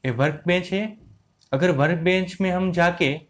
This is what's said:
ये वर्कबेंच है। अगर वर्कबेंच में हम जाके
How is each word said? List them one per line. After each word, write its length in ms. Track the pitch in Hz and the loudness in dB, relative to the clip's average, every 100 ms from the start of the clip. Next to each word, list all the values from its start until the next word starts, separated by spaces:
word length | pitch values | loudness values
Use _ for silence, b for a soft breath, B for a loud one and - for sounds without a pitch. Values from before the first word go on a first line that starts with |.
ये 80 | 131 | -4
वर्कबेंच 600 | 117 147 151 170 180 180 | 0 0 0 -2 -2 0
है। 240 | 190 220 214 - - _ _ _ | -4 -4 -10 -20 -20 _ _ _
अगर 180 | 135 180 | 0 2
वर्कबेंच 640 | 139 151 170 165 185 185 - | 2 2 2 0 0 -2 -2
में 100 | 190 | -2
हम 200 | 180 190 | 0 0
जाके 480 | 175 170 175 139 151 | 2 2 2 -2 -2